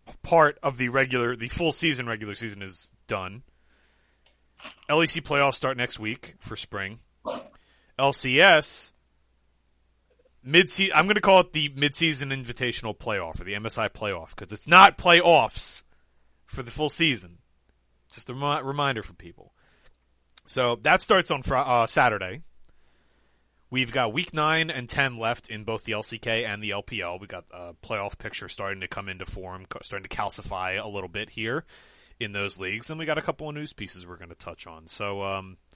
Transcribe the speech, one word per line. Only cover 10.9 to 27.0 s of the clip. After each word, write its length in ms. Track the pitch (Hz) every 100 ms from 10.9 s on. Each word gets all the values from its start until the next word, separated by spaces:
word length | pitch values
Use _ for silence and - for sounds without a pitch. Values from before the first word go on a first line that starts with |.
I'm 140 | 156 190
gonna 120 | 208
call 200 | 196 190
it 140 | 175
the 200 | 160 147 135
mid-season 540 | 147 - 165 135 139
invitational 640 | 135 120 - 123 - 113 -
playoff, 460 | 117 98 82 82
or 40 | 90
the 100 | 101
M 100 | 110
S 120 | 120
I 100 | 104
playoff, 480 | - 104 87 80 -
'cause 160 | 95
it's 160 | 107 -
not 300 | 180 196 -
playoffs 840 | 175 170 170 151 110 - - - - _ _ _ _ _ -
for 160 | -
the 80 | 120
full 180 | 147 151
season. 500 | - 160 110 87 85 _ _ _ _ _ _ _
Just 160 | - -
a 40 |
remi-, 280 | 131 143 147
reminder 420 | 135 143 139 143
for 100 | -
people. 400 | - 85 - - _ _ _ - _ _ _ _ _ -
So 300 | 131 123 113
that 180 | 151 185
starts 300 | - 190 165
on 120 | 143
Fri-, 140 | - 131
uh, 300 | 135 120 113
Saturday. 560 | 151 123 101 92 135 - - - - _ _ _ _ _ _ _ _ -
We've 200 | 127 117
got 220 | 131 113
week 200 | 135 175
nine 380 | 156 151 160 160
and 180 | 135 120
ten 300 | 143 135 117
left 320 | 113 117 -
in 120 | 107
both 200 | 107 110
the 100 | -
L 80 | 107
C 160 | - 113
K 260 | 117 113
and 200 | 110 104
the 80 | 104
L 100 | 101
P 220 | - 107